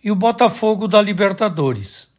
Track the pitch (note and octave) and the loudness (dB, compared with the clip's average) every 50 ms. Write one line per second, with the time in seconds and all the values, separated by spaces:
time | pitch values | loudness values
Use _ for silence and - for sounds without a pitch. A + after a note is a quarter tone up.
0 | _ G3 G#3 F#3 G3 A#3 A#3 A#3 B3 A3 G#3+ - A3 A3 A3 G3 A3 G3+ F3+ G#3 | _ -2 -2 2 2 0 2 4 2 2 2 0 0 0 0 0 -2 2 2 2
1 | G#3 G3 G#3 F3 G3+ G3 F#3+ G3 A3+ G#3 E3 D#3+ D3 C3+ B2 G#2 G2 - - - | 2 2 0 0 0 0 0 0 -2 -2 -2 -2 -2 -2 -2 -4 -10 -14 -16 -20
2 | - _ _ | -20 _ _